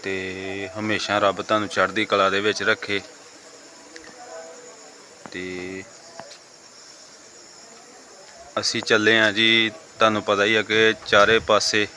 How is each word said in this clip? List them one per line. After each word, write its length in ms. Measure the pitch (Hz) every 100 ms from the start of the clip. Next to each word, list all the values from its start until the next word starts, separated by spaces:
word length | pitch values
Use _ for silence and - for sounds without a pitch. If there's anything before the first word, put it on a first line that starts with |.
ਤੇ 640 | 98 95 95 92 95 98 98 104
ਹਮੇਸ਼ਾ 400 | 107 101 - 104
ਰੱਬ 220 | 101 92
ਤੁਹਾਨੂੰ 260 | 101 107 101
ਚੜ੍ਹਦੀ 380 | - 92 101 110
ਕਲਾ 240 | 104 98
ਦੇ 100 | 98
ਵਿੱਚ 220 | 104 101
ਰੱਖੇ। 380 | 101 107 - 101 - - - - - - - - - - - 698 719 - 784 - - - - - - - -
ਤੇ 520 | 90 92 90 92 95 95 - - - - - - - - - - - - - - - - - 226 233 - - - - - - - -
ਅਸੀਂ 220 | 107 120
ਚੱਲੇ 380 | - 113 107 113
ਹਾਂ 120 | 110
ਜੀ, 400 | 101 113 113 110 - - -
ਤੁਹਾਨੂੰ 240 | 110 107
ਪਤਾ 220 | 104 101 101
ਹੀ 100 | 110
ਆ 60 |
ਕਿ 320 | 104 107 110 110 -
ਚਾਰੇ 320 | 104 101 113 -
ਪਾਸੇ 360 | 104 - 110 104